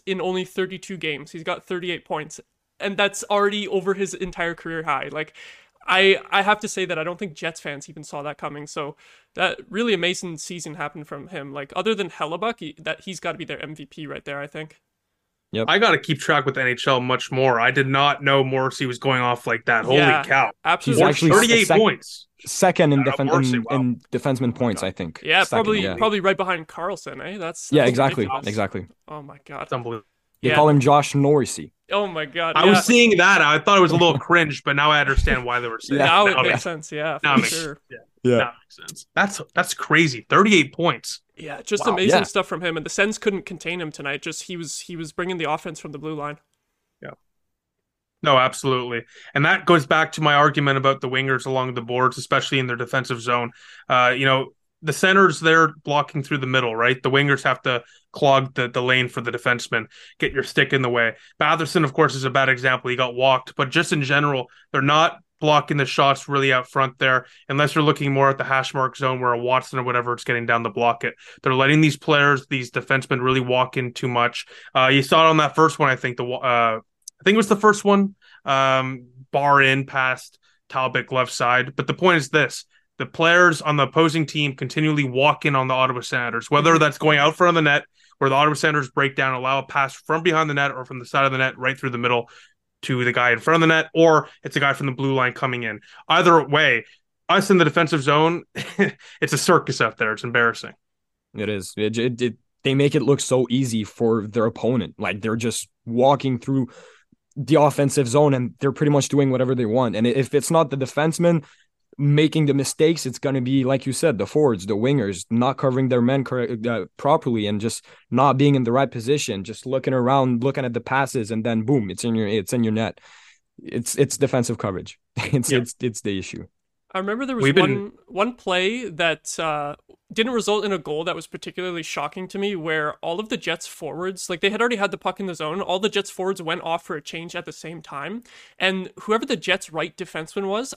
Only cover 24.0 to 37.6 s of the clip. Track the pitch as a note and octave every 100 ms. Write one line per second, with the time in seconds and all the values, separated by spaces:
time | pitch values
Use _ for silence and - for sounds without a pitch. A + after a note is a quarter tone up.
24 | _ B2 C#3+ B2+ B2 - B2 F#2 F#2+ -
25 | E2+ - - F3 - A3+ G#3+ G#3+ F#3+ F3+
26 | A3 G3+ F#3+ F#3+ F#3+ E3+ D#3 - F3 F#3
27 | - C3+ E3 G3+ E3 - - D3 B2+ B2
28 | C3+ B2+ G2 C3+ A#2+ G#2+ G2 G2 E2+ _
29 | - D3+ C#3+ - - C#3 C#3+ C3 A#2 A2+
30 | _ _ _ _ B2+ D3+ D3+ C#3+ C3 C#3+
31 | C#3+ C#3+ C#3 D3 A2+ - D#2 _ - G3+
32 | G3+ D#3+ D3+ E3+ E3 D#3 F3+ F#3+ - A#3+
33 | A#3+ F3+ F#3 F#3 D3 D3+ G#3 G3+ E3+ E3
34 | E3+ C3+ - F3 D3+ C3 D3 C#3+ D3+ D3+
35 | C#3 C3 D3+ C3 A#2+ B2 A#2+ A2+ - C#3+
36 | C3+ F3 G#3 D#3+ C3 B2+ F#3 D#3+ - D3+
37 | D#3 C#3+ D3+ C#3 - E3